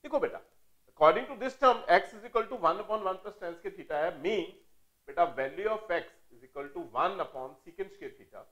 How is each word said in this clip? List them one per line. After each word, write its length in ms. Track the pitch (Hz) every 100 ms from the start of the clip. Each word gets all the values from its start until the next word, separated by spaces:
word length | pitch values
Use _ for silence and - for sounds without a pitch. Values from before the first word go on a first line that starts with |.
देखो 160 | 294 -
बेटा 200 | - - - _ _ _ _
according 380 | - 156 190 262
to 80 | 254
this 120 | 254 -
term 180 | 262 240 - 175
x 160 | 180
is 100 | 214
equal 220 | 233 226 220
to 40 | 247
one 160 | 165 185
upon 200 | 208 214
one 140 | 190 190
plus 120 | 208 -
tan 120 | 175 170
square 160 | 196 185
theta 200 | 147 147
है, 60 | 165 160
means 320 | 160 214 160 - _ - _ _ -
बेटा 160 | 143 170 -
value 320 | 135 151 208
of 160 | 214 - 170
x 60 | - - -
is 80 | -
equal 240 | 131 143 143 175
to 20 | 147 117
one 240 | 175 190 151
upon 280 | 135 131 143 -
secant 260 | 180 190
square 200 | - 139 -
theta 280 | 92 101 -